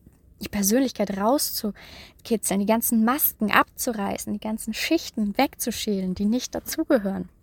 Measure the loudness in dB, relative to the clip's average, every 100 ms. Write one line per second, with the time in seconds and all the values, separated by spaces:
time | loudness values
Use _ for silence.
0 | -20 _ -20 -14 -6 -2 2 2 2 -2
1 | -4 0 2 2 0 -4 -6 -8 -16 -20
2 | -20 _ -4 -2 0 0 2 2 2 4
3 | 4 2 0 0 2 4 2 -2 -6 -4
4 | -4 -4 -6 -6 -6 -6 -6 -4 0 0
5 | 0 -2 -2 2 0 0 -6 -4 -2 -2
6 | -2 0 0 0 -2 -8 -6 -4 2 2
7 | 2 -4 -8 _